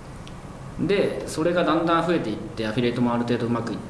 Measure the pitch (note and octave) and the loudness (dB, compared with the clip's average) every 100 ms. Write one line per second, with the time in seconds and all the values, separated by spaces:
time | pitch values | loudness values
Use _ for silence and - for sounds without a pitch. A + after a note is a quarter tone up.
0 | - - - - - - - - D#3+ G3 | -14 -14 -14 -14 -14 -14 -10 -4 2 2
1 | - - - - E3 F3 D3+ D#3+ E3+ E3 | 2 -2 -4 0 2 2 4 4 4 2
2 | E3+ E3 A2 G2+ - - A2 A#2 A#2+ A#2+ | 4 0 0 -4 -6 -4 -2 2 2 2
3 | A#2+ A#2+ A#2+ A#2+ A#2 A#2 A2+ F#2 | 2 2 2 0 2 0 -2 -6